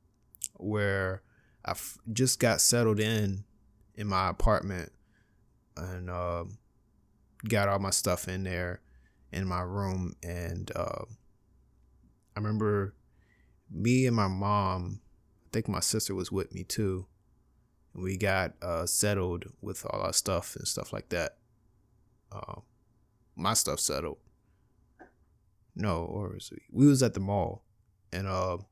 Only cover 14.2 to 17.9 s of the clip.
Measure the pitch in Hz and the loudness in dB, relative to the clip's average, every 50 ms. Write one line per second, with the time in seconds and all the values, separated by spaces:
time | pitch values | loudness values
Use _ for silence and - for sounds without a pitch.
14.2 | 104 95 92 92 101 101 104 104 98 92 92 92 90 90 98 101 - - - _ | 4 2 2 2 2 4 4 4 4 2 0 -2 -2 -4 -8 -8 -12 -18 -20 _
15.2 | _ _ _ _ _ _ - 113 110 - 101 90 - - - 110 - - 101 92 | _ _ _ _ _ _ -4 -2 0 0 0 0 0 0 0 0 0 -2 -2 -4
16.2 | 92 - - 95 85 - - 92 92 - - - 110 98 95 92 92 - _ _ | -4 -2 -2 -2 -2 -2 -4 -8 -8 -4 -2 0 0 0 0 -2 -4 -8 _ _
17.2 | _ _ _ _ _ _ _ _ _ _ _ _ _ _ | _ _ _ _ _ _ _ _ _ _ _ _ _ _